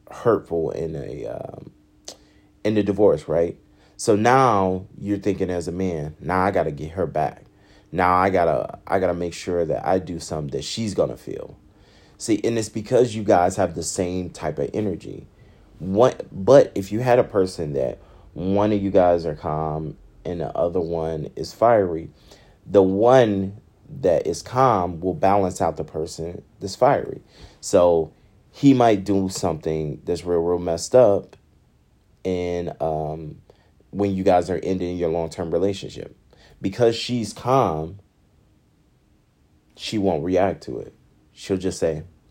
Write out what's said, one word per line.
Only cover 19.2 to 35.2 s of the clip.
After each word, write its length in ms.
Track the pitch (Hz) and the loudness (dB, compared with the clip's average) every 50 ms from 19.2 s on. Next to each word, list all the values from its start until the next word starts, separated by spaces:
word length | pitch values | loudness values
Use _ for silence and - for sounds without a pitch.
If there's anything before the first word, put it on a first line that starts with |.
| 82 | 2
are 80 | 82 78 | -4 -6
calm 640 | 78 - 82 76 78 80 78 78 78 78 76 73 - - - _ _ - | -6 -4 -4 -4 -2 -2 -4 -4 -4 -6 -8 -10 -14 -18 -20 _ _ -10
and 160 | 85 87 85 | -8 -8 -6
the 140 | 78 - - | -6 -6 -2
other 240 | - 82 87 85 92 | -2 -2 0 0 -2
one 500 | 85 82 85 82 80 80 82 78 76 - - | -2 -2 -4 -4 -4 -4 -4 -6 -8 -8 -10
is 160 | - - - - | -10 -10 -8 -2
fiery, 580 | - 110 117 120 107 98 90 82 82 82 71 - _ _ - - - _ _ _ _ - | 2 4 4 6 4 2 0 -2 -6 -8 -12 -18 _ _ -20 -20 -20 _ _ _ _ -6
the 160 | - 92 101 95 | 2 6 6 6
one 800 | 95 95 98 110 120 131 135 120 110 101 98 98 95 101 107 _ _ _ _ _ - 151 - - | 6 4 4 4 6 8 8 6 6 2 -2 -2 -4 -8 -12 _ _ _ _ _ -18 -10 -2 0
that 240 | 92 85 71 - | 2 2 2 2
is 160 | - 85 - - | -2 -4 -6 -6
calm 580 | - - 127 135 127 113 98 87 87 87 80 | -6 0 2 4 4 4 2 0 -2 -4 -4
will 140 | 85 92 87 | -4 -4 -2
balance 460 | 78 - 98 98 104 98 92 92 - | 0 2 2 4 4 2 0 -2 -2
out 160 | 101 82 78 | -2 -2 -2
the 80 | - 80 | -4 -8
person 580 | 76 - 80 78 82 - - 82 85 87 - - _ _ - | -8 -6 -8 -8 -8 -8 -10 -10 -10 -10 -12 -16 _ _ -12
that's 160 | - 98 95 | -12 -8 -2
fiery. 460 | - 123 135 135 95 - - - - - _ _ - - - - _ | 2 4 4 4 2 -2 -4 -10 -12 -14 _ _ -20 -20 -20 -20 _
So 520 | - - - 95 87 87 85 82 78 - - _ _ _ _ _ _ _ | -6 2 4 4 6 6 4 4 2 -2 -8 _ _ _ _ _ _ _
he 240 | _ - - 139 135 | _ 2 6 6 6
might 300 | 123 120 117 110 95 92 | 6 6 4 4 2 0
do 240 | 98 101 98 95 92 | 0 0 0 0 -2
something 720 | 95 - - 90 80 76 - 82 80 78 78 76 69 - - | -4 -4 -4 -4 -4 -4 -4 -4 -4 -4 -4 -6 -8 -8 -6
that's 200 | - 87 82 82 | -6 -6 -4 -2
real, 160 | 87 87 85 | -2 0 0
real 180 | 82 85 87 87 | 2 0 0 -2
messed 360 | 87 87 82 82 - - - | -2 -4 -4 -4 -4 2 6
up, 420 | 127 123 107 101 95 - - - _ _ _ _ _ _ _ _ _ _ _ _ _ _ _ _ _ - | 6 6 6 4 2 -2 -6 -18 _ _ _ _ _ _ _ _ _ _ _ _ _ _ _ _ _ -6
and, 500 | 92 92 90 90 87 87 87 87 82 - - | -4 -4 -2 -2 -4 -4 -4 -4 -6 -8 -6
um, 600 | - 80 78 78 78 76 78 80 80 76 - - - _ - _ _ _ _ _ _ _ | -4 -4 -4 -4 -4 -6 -8 -8 -10 -14 -14 -18 -20 _ -20 _ _ _ _ _ _ _
when 240 | - 92 101 101 98 | -4 -2 -2 -2 0
you 80 | 95 95 | 0 2
guys 280 | 98 92 90 87 85 | 4 4 4 4 2
are 100 | 92 - - | -4 -4 -2
ending 340 | - 95 90 90 87 90 | -2 -4 -2 -4 -4 -4
your 140 | 90 87 82 | -2 -2 -2
long-term 400 | 80 85 | 0 -2